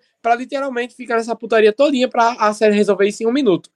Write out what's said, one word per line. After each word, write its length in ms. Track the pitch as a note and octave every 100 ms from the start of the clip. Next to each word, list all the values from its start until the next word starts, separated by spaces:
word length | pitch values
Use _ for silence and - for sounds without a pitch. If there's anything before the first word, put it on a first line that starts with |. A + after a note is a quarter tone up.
| _ _
Pra 140 | A3+ A#3+
literalmente 600 | B3+ C#4 C#4 A#3+ A#3+ -
ficar 220 | A#3+ A3+
nessa 180 | A3+ A3
putaria 380 | G#3+ A3+ G#3+
todinha 340 | G#3+ D4+ B3+ B3
pra 260 | A#3+ A#3
a 200 | A#3+ G#3+
série 220 | G#3+ A3 G#3
resolver 320 | G3+ F#3+ G3+
isso 160 | G#3
em 20 | A3+
um 60 |
minuto. 360 | C4+ A#3+ E3+ -